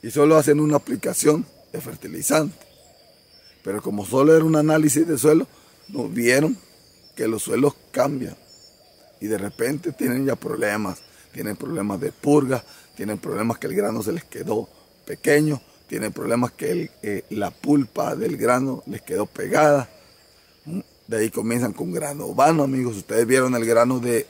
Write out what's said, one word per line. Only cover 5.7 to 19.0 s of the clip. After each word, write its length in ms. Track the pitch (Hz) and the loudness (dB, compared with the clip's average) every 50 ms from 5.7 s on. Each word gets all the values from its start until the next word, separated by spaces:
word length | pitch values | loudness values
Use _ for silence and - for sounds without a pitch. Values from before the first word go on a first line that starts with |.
| _ _ _ - | _ _ _ -12
no 200 | - 139 117 110 | -8 -8 -6 -4
vieron 480 | 180 120 120 120 123 139 151 160 240 190 - _ _ _ _ _ _ _ _ - _ | -4 0 2 4 4 4 4 2 -2 -4 -8 _ _ _ _ _ _ _ _ -20 _
que 100 | - 117 | -4 -4
los 160 | 113 113 107 | -2 -2 -4
suelos 320 | - - 110 113 139 143 - _ _ _ | -4 -2 0 2 2 2 0 _ _ _
cambian. 460 | - 127 127 139 143 131 127 - - _ _ _ - - - - _ _ _ _ _ _ _ _ _ _ | -2 -2 0 0 -2 -6 -8 -10 -12 _ _ _ -20 -20 -20 -20 _ _ _ _ _ _ _ _ _ _
Y 60 | - | -4
de 100 | 107 110 | -4 -4
repente 540 | 98 98 104 - - 117 127 151 147 - 175 | -4 -4 -8 -6 -4 -4 -4 -4 -4 -6 -8
tienen 340 | 139 - - 127 123 131 135 | -6 -4 -4 -2 -2 0 -2
ya 120 | 135 - | -2 -2
problemas. 640 | - - - 110 - 107 104 104 107 104 98 85 - - _ _ - - _ | -4 -6 -8 -4 -2 -2 -2 -2 -2 -4 -6 -8 -10 -16 _ _ -20 -20 _
Tienen 240 | - - - 104 104 | -12 -8 -8 -8 -8
problemas 440 | - - - 170 - 101 104 98 92 | -8 -8 -8 -6 -4 -4 -4 -4 -4
de 120 | - - | -6 -8
purga, 520 | - _ - 147 147 151 139 127 131 120 - - - - - _ _ | -8 _ 0 4 4 4 4 2 -4 -4 -6 -12 -20 -20 -20 _ _
tienen 240 | - 98 104 107 - | -10 -8 -8 -8 -8
problemas 400 | - 151 - 98 110 117 117 - | -8 -8 -6 -4 -2 -4 -4 -4
que 80 | - | -6
el 80 | 147 165 | -4 -4
grano 260 | 202 202 214 - 117 | -2 -2 -2 -4 -4
se 120 | 101 107 | -4 -4
les 100 | - 175 | -6 -6
quedó 460 | - _ - - - 165 110 110 - - _ _ _ _ _ _ _ | -8 _ -14 -12 -6 -4 -4 -4 -4 -8 _ _ _ _ _ _ _
pequeño, 560 | - 151 - - 156 147 147 156 151 143 123 _ _ _ _ _ _ | -14 -14 -4 0 2 4 4 2 0 -2 -6 _ _ _ _ _ _
tienen 240 | - - 104 104 | -8 -6 -6 -8
problemas 400 | - 143 131 120 117 123 120 113 | -8 -8 -4 -2 0 0 0 -2
que 180 | _ - - - | _ -8 -6 -4
el, 200 | 113 113 - - _ _ | -4 -4 -6 -8 _ _
eh, 220 | - 107 101 92 - _ | -8 -8 -8 -8 -8 _
la 200 | 107 107 101 87 | -6 -6 -6 -6
pulpa 640 | - _ - - 147 143 131 - _ 151 160 - 160 | -8 _ -2 2 2 2 2 -2 _ -6 -4 -4 -4
del 220 | 156 - - - | -4 -4 -6 -4
grano 480 | - - 117 123 127 135 135 127 - - | -2 0 0 0 0 0 -4 -6 -8 -10
les 160 | - 104 104 | -12 -14 -14